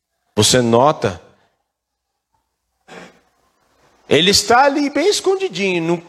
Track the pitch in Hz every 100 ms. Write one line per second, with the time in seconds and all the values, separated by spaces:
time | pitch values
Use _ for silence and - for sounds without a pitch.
0 | _ _ _ - 104 127 117 117 143 156
1 | 107 87 - _ _ _ _ _ _ _
2 | _ _ _ _ _ _ _ _ _ -
3 | - _ _ _ _ _ _ _ _ _
4 | - 143 180 196 - 240 285 285 277 -
5 | 381 403 381 381 381 180 196 175 165 170